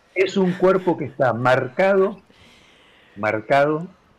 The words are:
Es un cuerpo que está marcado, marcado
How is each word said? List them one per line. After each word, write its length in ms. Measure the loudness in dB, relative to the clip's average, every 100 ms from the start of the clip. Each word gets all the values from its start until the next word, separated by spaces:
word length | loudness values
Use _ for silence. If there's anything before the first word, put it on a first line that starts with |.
| _
Es 220 | -2 -2 0
un 160 | 0
cuerpo 420 | 2 2 2 0 -4
que 80 |
está 280 | -4 -2 -2
marcado, 880 | 0 2 2 0 -2 0 2 0 -4 _ _ -20 _ _ _ _ _ _ -8
marcado 720 | -4 -4 0 2 2 -2 -8 -18 _